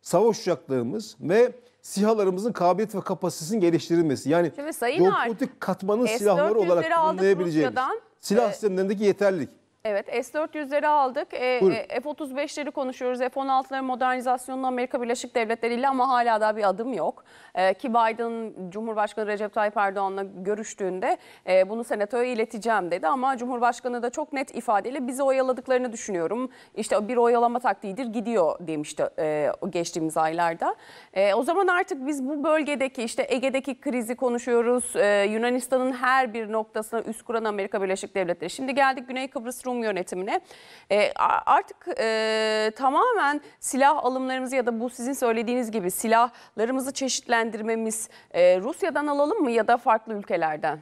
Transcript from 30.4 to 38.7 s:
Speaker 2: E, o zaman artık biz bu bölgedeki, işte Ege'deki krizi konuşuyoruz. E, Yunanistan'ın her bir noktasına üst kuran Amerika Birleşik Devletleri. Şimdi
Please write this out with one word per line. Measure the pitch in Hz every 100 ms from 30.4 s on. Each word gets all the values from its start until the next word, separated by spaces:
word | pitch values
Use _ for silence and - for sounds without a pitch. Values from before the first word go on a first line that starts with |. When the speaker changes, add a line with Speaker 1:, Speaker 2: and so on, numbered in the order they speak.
| 170 170 285 427 - - -
Speaker 2:
E, | - 302
o | 196
zaman | 254 339 381
artık | 349 381 302 269
biz | 285 254
bu | 302
bölgedeki, | 302 311 285 285 269 -
işte | 226 - 247
Ege'deki | 262 269 269 262 247
krizi | 285 247 220 240
konuşuyoruz. | 262 240 247 233 226 247 240 -
E, | 202 202 202
Yunanistan'ın | 214 240 247 247 262 254
her | 254 254 262 254
bir | 220 214
noktasına | 220 214 220 214 226
üst | - 226
kuran | - 226
Amerika | 220 208 196 220
Birleşik | 190 190 -
Devletleri. | 196 180 175 170
Şimdi | - 262